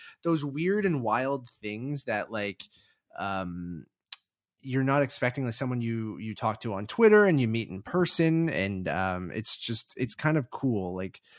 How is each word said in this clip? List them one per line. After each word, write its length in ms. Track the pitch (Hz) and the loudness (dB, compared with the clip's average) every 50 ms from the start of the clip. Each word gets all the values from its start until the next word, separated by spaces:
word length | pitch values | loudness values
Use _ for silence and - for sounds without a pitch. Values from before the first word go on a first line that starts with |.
| - - - _ | -20 -20 -14 _
those 240 | - 170 165 156 147 | -2 0 0 0 0
weird 400 | 143 135 151 170 185 202 214 196 | -4 -4 -2 0 0 2 2 2
and 160 | 190 160 135 | 2 0 0
wild 480 | 117 110 110 123 131 139 139 131 123 - _ _ | 0 0 0 0 0 0 -2 -4 -6 -10 _ _
things 420 | 107 104 104 110 123 139 147 139 - | -8 -8 -6 -6 -6 -6 -6 -6 -4
that, 280 | 120 107 104 90 - | -2 -2 -2 -2 -4
like, 320 | 113 107 104 101 95 - - - _ _ _ _ _ _ _ _ - | -4 -4 -4 -4 -6 -8 -14 -20 _ _ _ _ _ _ _ _ -10
um, 680 | - 95 98 98 95 95 90 87 90 87 87 87 78 58 - _ _ _ - - - _ _ _ _ _ _ _ _ | -6 -4 -4 -2 -2 -4 -4 -6 -8 -8 -8 -8 -10 -12 -16 _ _ _ -14 -14 -14 _ _ _ _ _ _ _ _
you're 220 | - 135 127 135 131 | -8 -4 -2 0 2
not 180 | 135 139 147 | 2 4 2
expecting, 440 | 139 127 - - 131 123 - 139 131 | 2 2 0 -2 -2 -2 -2 -2 -4
like, 100 | 120 113 | -4 -2
someone 260 | - 135 127 123 120 | -2 -4 -4 -2 -2
you, 360 | 117 117 117 113 110 107 92 73 | -2 -2 -2 -4 -4 -6 -6 -8
you 160 | 107 110 101 | -8 -8 -6
talk 260 | - 120 110 104 - | -2 -2 -2 -2 -2
to 120 | - 117 101 | -4 -4 -4
on 120 | 95 104 | -4 -6
Twitter 400 | - - - 226 214 208 208 208 | -4 2 6 6 8 10 10 8
and 160 | 190 160 135 | 8 6 6
you 60 | 123 | 4
meet 220 | 113 110 117 110 - | 4 2 0 -2 -4
in 120 | 92 95 | -8 -10
person. 680 | - - - 185 175 160 - - 165 160 160 165 165 160 | -8 -2 2 2 2 4 4 4 4 4 4 4 2 2
And, 380 | 107 80 - 196 - - 90 | 2 0 0 0 -2 -2 -2
um, 440 | - 71 90 92 95 90 90 92 85 - | -2 0 0 0 0 0 -2 -4 -6 -6
it's 240 | - - - - | -6 -6 -6 -6
just, 360 | - - - 117 113 - - - | -6 -4 -4 -4 -4 -6 -8 -6
it's 160 | - 127 120 - | -4 -4 -4 -4
kind 240 | - - 156 156 | -2 0 0 2
of 140 | 156 123 - | 0 0 -4
cool. 440 | - - - 131 117 101 92 90 92 | -6 -2 -2 0 0 0 -2 -4 -4
Like, 260 | 92 95 92 - - _ _ - | -6 -6 -8 -10 -14 _ _ -20